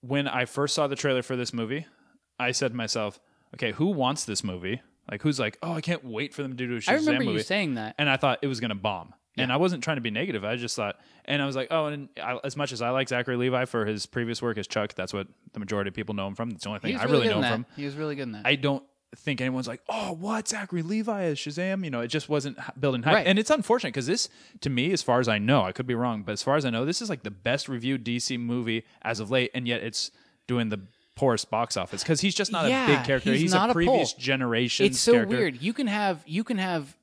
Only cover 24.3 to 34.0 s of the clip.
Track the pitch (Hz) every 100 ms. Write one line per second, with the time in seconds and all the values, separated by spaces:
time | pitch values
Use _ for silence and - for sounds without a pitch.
24.3 | - - - - 127 143 190 - 120 123
25.3 | 107 104 139 92 95 127 117 123 113 95
26.3 | 104 - 147 135 113 135 175 226 156 107
27.3 | 101 117 139 - 127 120 135 120 120 -
28.3 | 127 120 120 117 113 - _ - 113 107
29.3 | 127 123 123 120 120 113 104 - _ _
30.3 | _ - 123 113 104 95 _ _ - 135
31.3 | 113 - 107 117 - 90 101 - 156 196
32.3 | - 196 185 165 262 254 143 123 135 -
33.3 | - 170 185 214 214 175 247